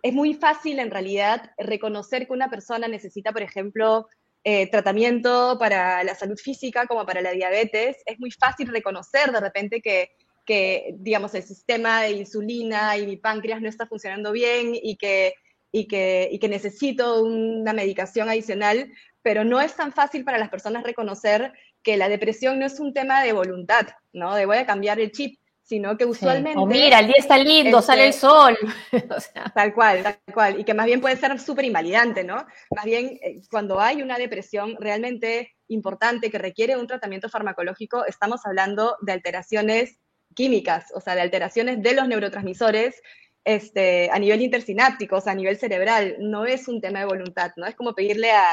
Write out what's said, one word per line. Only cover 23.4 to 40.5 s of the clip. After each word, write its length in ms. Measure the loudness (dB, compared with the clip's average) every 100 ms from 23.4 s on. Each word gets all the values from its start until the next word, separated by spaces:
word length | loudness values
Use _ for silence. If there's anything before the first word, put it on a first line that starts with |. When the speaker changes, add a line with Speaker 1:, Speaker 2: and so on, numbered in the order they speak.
| -2 -4 2 2 2 -8 _
Speaker 1:
¿no? 200 | -8 -4
De 120 | 0 2
voy 100 | 2
a 80 | 2
cambiar 340 | -2 -2 -2
el 120 | -2
chip, 260 | -4 -8 -8 _ _
sino 360 | _ -6 -4 -2
que 60 |
Speaker 2:
Sí. 60 | -2
Speaker 1:
usualmente 480 | 0 2 2 0 0
Speaker 2:
O 60 | 2
mira, 340 | 6 8 8
el 60 | 10
día 80 | 6
está 180 | 6 0
lindo, 420 | 6 6 8 6
Speaker 1:
este, 80 | 8
Speaker 2:
sale 200 | 6 6
el 60 |
sol. 420 | 6 8 10 10 8
<laughs> 560 | -4 -8 -2 -2 -2 -10
O 40 |
sea. 240 | -10 -12 -6
Speaker 1:
Tal 200 | 0 0
cual, 280 | 4 4 4
tal 160 | 0 -6 -8
cual. 280 | 2 2 2
Y 40 |
que 80 | -2
más 140 | 0 2
bien 160 | 2
puede 140 | 2 0
ser 220 | -2 -2
súper 280 | -6 -4 0
invalidante, 580 | 0 0 2 2 0
¿no? 120 | -6 -8 -10 -20 _
Más 100 | -8 -2
bien, 320 | -2 -2 -8
eh, 200 | -12 -12 _
cuando 300 | -6 -2 2
hay 200 | 2 2
una 160 | -4 -4
depresión 600 | -6 -8 -6 -6 -6 -6
realmente 720 | -6 -4 -4 -6 -4 -4 -6 _ _
importante 640 | -6 -6 -2 -2 0 -4
que 80 | -6
requiere 380 | -8 -2 -2 0
un 80 | -4
tratamiento 420 | -8 -8 -10 -8
farmacológico, 800 | -6 -6 -6 -8 -8 -6 -4 -4
estamos 340 | -4 -4 -4 -4
hablando 500 | -2 -2 0 -2 -2
de 100 | -6
alteraciones 840 | -6 -6 -8 -4 -2 0 0 -2 _ _ _ _
químicas, 520 | -4 0